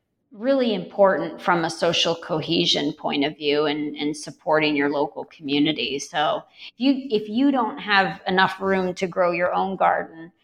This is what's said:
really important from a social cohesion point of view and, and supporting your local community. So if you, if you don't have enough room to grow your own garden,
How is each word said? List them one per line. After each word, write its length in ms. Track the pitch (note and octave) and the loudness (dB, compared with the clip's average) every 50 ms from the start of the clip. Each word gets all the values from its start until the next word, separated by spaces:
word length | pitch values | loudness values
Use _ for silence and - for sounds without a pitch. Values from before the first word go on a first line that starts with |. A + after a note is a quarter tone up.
| _ _ _ _ _ _ | _ _ _ _ _ _
really 420 | - G3 A3 C4+ C#4 C4+ B3 A#3 G#3 | -14 -4 -2 0 2 2 2 0 0
important 680 | F#3 E3+ - - G3+ G3 F#3+ F3+ D3 E3 E3 - - | -2 -4 -4 2 4 4 4 4 2 -2 -6 -8 -4
from 240 | - G3 F3 E3+ E3 | 0 0 2 2 0
a 60 | E3 | -2
social 440 | E3 - F#3 E3+ E3 - - E3+ E3 | -2 0 0 0 2 2 0 0 -2
cohesion 800 | - - - F3 D#3 D3 D#3 E3 E3+ - - - D#3 D3 D3+ | -2 -4 -4 -4 -4 -2 0 0 0 2 2 0 0 0 -2
point 320 | - - - E3 D3 C#3+ C#3 | -4 -4 -6 -4 -2 0 -2
of 120 | D#3 D3+ | -2 -4
view 280 | - D3+ D3 C#3+ D3 D3+ | -2 -2 0 2 2 2
and, 320 | D3 D3 D3+ D3+ D3 D3 | 0 -2 -2 -4 -6 -6
and 200 | - D3 D3 D#3 | -6 -4 -6 -6
supporting 600 | - - D#3+ - - - E3 D3+ D#3 D#3 D3+ D3+ | -6 -10 -14 -16 -8 -2 0 2 2 2 2 2
your 120 | C#3 C#3 C#3+ | 2 2 2
local 360 | C#3+ C#3+ D3 D3+ - C3 - | 2 0 -2 -2 -4 -8 -14
community. 720 | - - - D#3+ C3+ C#3+ D3 D3 D#3+ D3+ - A#2+ A#2 C3+ D3 | -14 -14 -12 -4 0 2 2 2 2 2 0 -4 -4 -4 -6
So 440 | - - E3+ D#3 D3+ D#3+ D#3 D3+ - - _ - - - | -8 -6 -4 -2 0 0 -2 -4 -6 -12 _ -20 -20 -20
if 60 | - | -8
you, 320 | - A#3+ C#4+ C4+ C4 - - | -2 0 0 0 0 -2 -2
if 180 | A3 G#3 G#3+ G#3 | -2 -2 -2 -2
you 220 | G#3+ B3 C#4 C#4+ | 0 2 2 2
don't 280 | C#4 B3 A3+ G#3+ - - | 2 2 0 -2 -4 -6
have 420 | - G#3 G#3 G3 F#3+ F3 E3+ - - | -2 2 2 2 2 2 -2 -6 -4
enough 340 | F#3+ F#3 F#3 F#3 F3+ - - | 0 2 4 4 2 2 0
room 340 | G3 F#3+ G3 F#3+ F#3 F3+ F3+ | 0 0 2 2 0 -2 -2
to 120 | - G3 | -4 -4
grow 260 | F3 E3+ F#3+ F3+ F3 | -2 0 0 2 2
your 200 | F3 E3+ F3+ - | 2 0 0 0
own 240 | F#3 F#3 F#3+ G3 F#3+ | 0 0 -2 -2 0
garden, 560 | F3 F3+ F3 F3+ - - - D#3+ D#3+ E3 F3 - _ | 2 2 2 2 2 -2 -6 -10 -16 -18 -18 -20 _